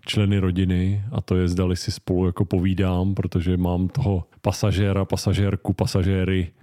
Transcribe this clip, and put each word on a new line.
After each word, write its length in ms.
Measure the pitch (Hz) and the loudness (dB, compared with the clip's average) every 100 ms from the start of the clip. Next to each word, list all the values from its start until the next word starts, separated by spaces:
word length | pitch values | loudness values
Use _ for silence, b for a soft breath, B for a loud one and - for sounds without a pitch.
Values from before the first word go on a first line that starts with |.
| - | -4
členy 340 | - 101 101 | 0 2 2
rodiny, 640 | 92 87 92 90 92 101 101 | 2 2 2 2 0 -2 -4
a 100 | 110 | -6
to 140 | - 92 | -2 0
je, 120 | 90 | 2
zdali 280 | 90 92 90 | 2 0 0
si 160 | - | -4
spolu 340 | - - 90 92 | -8 -2 0 0
jako 200 | 85 98 | 0 0
povídám, 680 | 95 90 92 95 90 98 95 | 0 0 0 0 0 0 -2
protože 420 | 90 92 85 90 | -2 -2 0 0
mám 300 | 90 90 92 | 0 0 -2
toho 360 | - 101 95 82 - | -2 0 -2 -4 -4
pasažéra, 640 | - 98 107 90 101 95 95 | -4 0 0 2 0 0 0
pasažérku, 680 | - - 95 101 95 - | -2 0 2 0 0 -2
pasažéry 800 | 95 95 98 92 95 92 95 87 - | -2 0 0 0 0 0 0 -2 -8